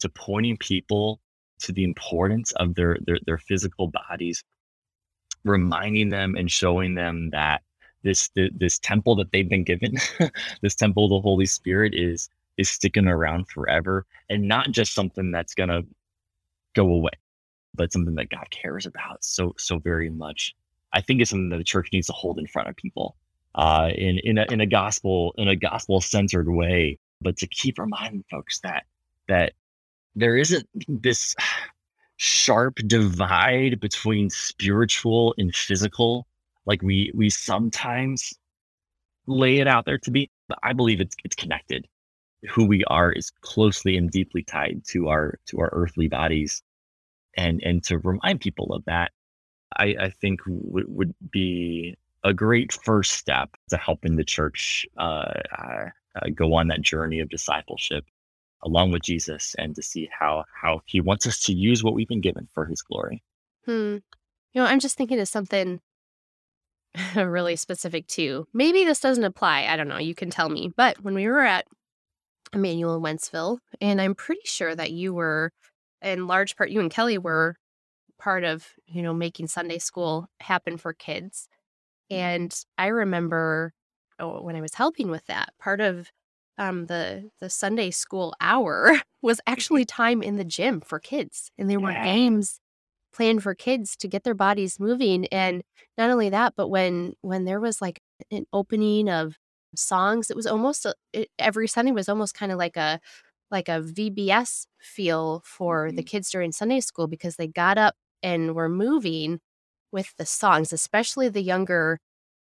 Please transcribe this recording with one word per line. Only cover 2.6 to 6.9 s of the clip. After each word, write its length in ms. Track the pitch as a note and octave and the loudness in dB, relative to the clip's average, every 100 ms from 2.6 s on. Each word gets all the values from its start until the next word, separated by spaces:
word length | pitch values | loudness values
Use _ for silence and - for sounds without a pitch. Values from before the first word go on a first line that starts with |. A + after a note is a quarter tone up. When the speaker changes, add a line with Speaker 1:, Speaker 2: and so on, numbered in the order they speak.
| F2+ F2 | 0 2
Speaker 1:
their, 220 | F2 E2+ - | 2 2 0
their, 140 | E2+ - | -2 -2
their 120 | D#2+ | -4
physical 500 | - F#2+ F#2 - F2 | -2 -2 -2 -2 -4
bodies, 520 | - - F2 E2+ E2+ - _ _ _ _ _ _ _ - - G2+ | -4 -8 -6 -6 -6 -10 _ _ _ _ _ _ _ -20 -4 2
reminding 640 | G2+ F2+ E2 G#2 G#2+ G#2 | 2 2 0 0 0 0
them 260 | G2 F#2+ F#2 | 0 -2 -2
and 160 | F2+ | -2
showing 440 | - F#2 F2 F#2 | 2 2 2 2